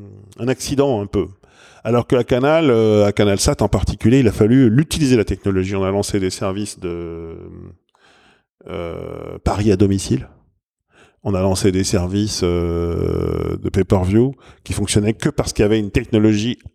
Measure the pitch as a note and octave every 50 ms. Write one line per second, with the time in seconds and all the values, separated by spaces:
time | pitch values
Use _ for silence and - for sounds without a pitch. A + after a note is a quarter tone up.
0 | G2+ G2+ G2 G2 G2 G2 - - A2+ B2+ B2+ - - - D3 C3 C#3 C#3+ B2+ G#2
1 | G2+ G2 - G#2 E2+ F#2+ G2 _ _ _ _ _ - - - - - A2 A#2+ A#2+
2 | A2+ - C#3+ B2 A#2 - C3+ B2 C3 D3 D#3 E3 E3 C#3 A#2+ A2+ A2+ A2 G#2+ G#2
3 | G2+ G2+ G2+ - G#2+ G2+ G2 F#2+ - - D3 - A2 G2+ - G2+ - - - -
4 | - A2 B2 C#3 C3 G#2 - - A2 G#2+ A#2+ C3+ C3+ A2 G#2 C3+ D#3+ - - F3+
5 | D3+ C3 B2+ A2+ G2 - G#2 F#2 - G2+ G2 F#2 F#2 F#2+ G2+ G2 F#2+ F#2 G2 G2+
6 | G2+ - - G2+ F#2+ F#2 - - A2+ G2 F#2 G2+ G#2 G2 - - F2+ F2 E2+ E2+
7 | E2+ E2+ E2+ E2 E2+ E2 E2 F2 F2 F2 E2+ F2 F2+ F2+ F2 F2 _ _ _ _
8 | _ _ _ _ _ _ _ _ _ _ _ _ - - F2+ F2 F2 E2+ E2+ F2
9 | F2 E2+ E2+ E2 E2 - - E2+ - - - F#2+ G#2 A2 G2 F#2 G2+ G2 G2 G2
10 | - - - - - - - _ _ _ _ _ _ _ _ _ _ _ _ _
11 | _ _ _ _ - A2 G2 F#2 F#2 G2 F#2 F2+ - G2+ F#2 F#2+ F#2+ - - F#2+
12 | F2 F2+ F#2+ G2+ G#2 G#2+ - - F#2+ F2 F2 F2 E2+ E2+ E2+ E2+ E2+ E2+ E2+ G1+
13 | G1+ G1+ G1+ G1+ G1+ G1+ G1+ G1+ G1+ G1+ G1+ - - - - F#2+ F#2 - G#2+ F#2+
14 | F2+ F2+ G2 A2 B2 C3+ C3+ _ - - - _ _ - G2 - G#2 - - G#2+
15 | G#2 G#2+ A2 - - G#2 - - A2+ - - - A2+ G2+ A2 A2+ G#2 G2 - C3+
16 | A#2 - - A2 G#2+ A2 G#2+ G#2 G#2+ A#2+ A#2+ - - - _